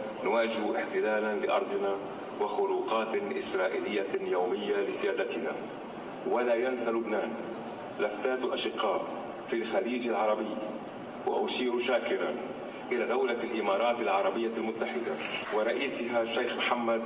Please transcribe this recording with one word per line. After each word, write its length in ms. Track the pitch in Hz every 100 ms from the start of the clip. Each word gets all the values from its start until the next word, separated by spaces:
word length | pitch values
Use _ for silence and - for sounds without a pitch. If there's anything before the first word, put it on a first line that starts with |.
| - -
نواجه 540 | - 117 113 113 104 113
احتلالا 680 | - 98 107 107 107 101 -
لأرضنا 500 | - - 196 - 196 - - - -
وخروقات 760 | 415 - - 370 - 220 220 208 202 392
إسرائيلية 920 | - 190 190 - 185 208 - 196 185
يومية 440 | 185 180 202 208 202 185
لسيادتنا. 640 | 185 202 190 190 - - 117 - - - - - - 123
ولا 260 | 120 123 117
ينسى 360 | 131 123 117
لبنان 420 | 117 110 107 120 113 - - - - - -
لفتات 440 | - - 131 127
الأشقاء 640 | 127 - - - 104 - - - - - -
في 60 | 117
الخليج 520 | 110 117 117 123 120
العربي، 480 | 101 107 110 107 110 107 104 - - - - -
وأشير 520 | - - - 123 -
شاكرا 560 | - - - - - - - - - - -
إلى 160 | 120 104
دولة 360 | 127 131 117
الإمارات 560 | 113 110 101 98 120 117
العربية 580 | 104 98 113 117 113 113
المتحدة 580 | 110 110 113 117 107 - - - -
ورئيسها 680 | 107 - - 139 117 117 120
الشيخ 360 | 113 127 120 -
محمد 440 | - 123 113 113